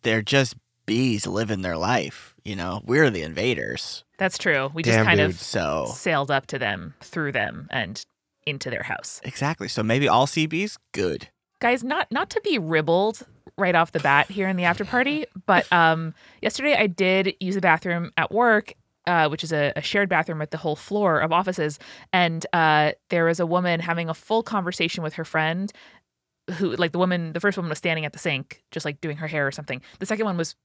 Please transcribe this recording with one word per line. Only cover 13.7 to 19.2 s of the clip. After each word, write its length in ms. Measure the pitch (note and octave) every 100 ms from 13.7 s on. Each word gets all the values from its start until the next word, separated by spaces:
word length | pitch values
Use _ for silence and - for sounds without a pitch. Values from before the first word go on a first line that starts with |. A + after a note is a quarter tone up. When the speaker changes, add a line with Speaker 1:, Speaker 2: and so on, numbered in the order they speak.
| E3+
Speaker 2:
off 180 | E3
the 60 | D3+
bat 280 | C#3+ C#3+ -
here 180 | G3 F#3+
in 80 | F#3
the 80 | F3
after 180 | F3
party, 420 | G3+ B3 C4 D4+ D4+ -
Speaker 1:
<laughs> 100 | -
Speaker 2:
but, 260 | F3+ -
um, 420 | F3 E3 D#3+ E3 - - -
yesterday 340 | G#3+ - C#4 C#4
I 120 | G#3+
did 460 | E3+ F#3 F#3+ F#3+ -
use 160 | F#3 G3
the 60 |
bathroom 500 | F3+ D#3+ F#3 E3+ E3+ -
at 140 | D#3+
work, 420 | G3+ A#3+ G#3+ - - _ _ -
uh, 200 | F3